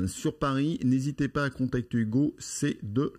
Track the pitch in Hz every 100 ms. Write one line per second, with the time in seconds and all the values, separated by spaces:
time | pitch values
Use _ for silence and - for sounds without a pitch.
0 | 92 - 156 - 143 135 147 170 127 131
1 | 139 143 143 147 139 - 127 127 117 120
2 | 110 123 147 - - - 143 - 101 110
3 | 147